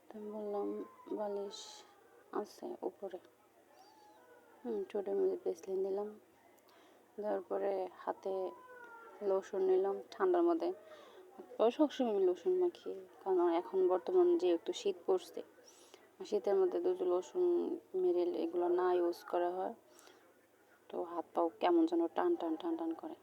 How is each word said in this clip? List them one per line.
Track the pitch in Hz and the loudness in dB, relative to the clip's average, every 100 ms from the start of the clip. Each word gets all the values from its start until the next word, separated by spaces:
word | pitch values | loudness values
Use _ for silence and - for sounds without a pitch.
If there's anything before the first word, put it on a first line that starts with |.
তো | _ 214 | _ -14
আমি | 214 | -12
বললাম, | 214 208 202 202 208 - - - 202 | -8 -6 -4 -4 -6 -10 -14 -10 -6
"বালিশ | 208 202 202 208 - - - - - - - | -4 -4 -8 -10 -16 -18 -20 -20 -20 -20 -10
আছে | - 208 - - 349 | -8 -8 -10 -12 -8
উপরে।" | - - 196 175 - _ _ _ _ - - - - - - - - - | -8 -8 -12 -12 -16 _ _ _ _ -20 -20 -20 -20 -20 -20 -20 -20 -14
হুম, | 247 214 | -8 -6
ঠোঁটের | 185 208 196 196 | -4 -6 -2 0
মধ্যে | 190 180 | 0 0
ভেসলিন | 185 185 - 190 | -4 -6 -6 -4
দিলাম, | 190 196 208 214 _ _ _ - _ - - - _ - | -2 -2 -6 -10 _ _ _ -20 _ -20 -20 -20 _ -8
দেওয়ার | 208 196 | -4 -4
পরে | 185 196 196 196 185 - | -4 -2 -2 -2 -4 -6
হাতে | - 180 202 190 185 - - - - - - - | -8 -6 -4 -4 -6 -10 -20 -20 -18 -18 -20 -6
লোশন | 403 190 - - | 0 0 0 -2
নিলাম | 381 - 196 403 - | 2 4 2 -2 -8
ঠান্ডার | - 381 349 | -2 2 4
মধ্যে। | 339 339 170 381 - - - - - | 4 2 0 -6 -12 -20 -20 -20 -20
হাত | - - - | -20 -20 2
পায়ে | 220 | 2
সবসময় | 240 294 - 247 | 4 0 2 0
আমি | 202 185 | 2 2
লোশন | 180 - - | 2 0 2
মাখি, | 180 - 180 190 185 - | 2 -2 -14 -14 -14 -12
কারণ | - 185 175 | 0 2 4
এখন | 170 175 190 185 | 2 0 2 4
বর্তমান | 180 - 185 175 175 | 2 2 6 6 6
যেহেতু | 180 170 - | 4 2 0
শীত | 180 202 190 - | -4 -4 -4 0
পড়ছে, | 185 - - - - - - - - - _ 190 | 0 0 -14 -14 -18 -20 -20 -20 -20 -20 _ -4
শীতের | - 202 196 | -2 2 2
মধ্যে | 185 175 | 2 2
দুটো | 180 185 185 | 0 0 0
লোশন, | 254 - 359 175 175 170 - - 370 | 0 -2 0 2 4 0 -4 -6 0
মেরিল | 370 349 175 - | 2 2 2 0
এগুলো | 330 349 175 | -2 0 2
না | 175 180 | 2 2
ইউজ | 180 175 170 - | 2 2 -2 -4
করা | 180 175 | -2 0
হয়, | 185 190 226 _ - - - _ _ _ _ _ _ _ | -2 -6 -8 _ -20 -20 -20 _ _ _ _ _ _ _
তো | 180 | -8
হাত | 175 170 - | -6 -8 -4
পাও | - 170 - | 0 0 2
কেমন | 180 170 160 | 4 4 4
যেন | 170 170 | 2 0
টান | - - - | 0 0 0
টান | 170 160 | -2 -4
টান | 170 165 | -4 -6
টান | 165 | -6
করে। | 165 160 156 | -8 -12 -16